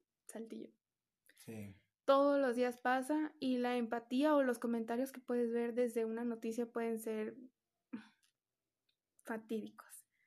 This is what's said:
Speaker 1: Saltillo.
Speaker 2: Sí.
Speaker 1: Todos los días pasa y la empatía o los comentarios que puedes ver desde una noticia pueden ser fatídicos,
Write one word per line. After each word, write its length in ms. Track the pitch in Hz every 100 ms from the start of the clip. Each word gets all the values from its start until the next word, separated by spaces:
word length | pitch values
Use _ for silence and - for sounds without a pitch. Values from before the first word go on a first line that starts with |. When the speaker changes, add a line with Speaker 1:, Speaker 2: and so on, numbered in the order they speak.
| _ _ _
Speaker 1:
Saltillo. 420 | - 226 226 - _ _ _ _ _ _ -
Speaker 2:
Sí. 360 | - 110 101 92 _ _ -
Speaker 1:
Todos 340 | 269 285 277
los 160 | 269 240
días 220 | 247 240
pasa 560 | 254 262 262 302 302 -
y 180 | 262 247
la 200 | 247 247
empatía 580 | 226 233 226 254 294 294
o 80 |
los 160 | 262 240
comentarios 520 | 233 233 226 240 269
que 80 | 254
puedes 300 | - 240 233
ver 200 | 233 233
desde 300 | 233 247 226 226
una 180 | 226 240
noticia 400 | 226 226 226 233
pueden 280 | 240 226 220
ser 360 | 226 220 214 233 - _ _ _ _ 214 - _ _ _ _ _ _ _ _ _ _ _
fatídicos, 840 | - 220 220 220 214 - - - - _